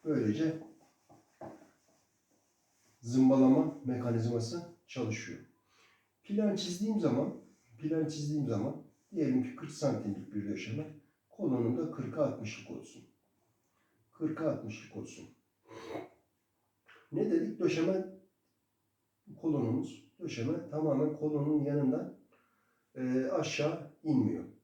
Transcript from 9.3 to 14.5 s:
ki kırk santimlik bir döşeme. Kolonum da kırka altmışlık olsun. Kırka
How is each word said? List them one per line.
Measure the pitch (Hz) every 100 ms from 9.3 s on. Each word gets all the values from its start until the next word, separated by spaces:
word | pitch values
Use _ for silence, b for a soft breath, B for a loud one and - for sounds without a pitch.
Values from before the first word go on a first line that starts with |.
| 127
ki | - -
kırk | -
santimlik | - 139 113 107 98 -
bir | 107 101
döşeme. | - - 127 156 - B B B -
Kolonum | 170 123 - -
da | 165
kırka | - - 156
altmışlık | 135 - 107 - -
olsun. | - - - - _ _ _ _ _ _ _ _ _ _
Kırka | - 156 - 156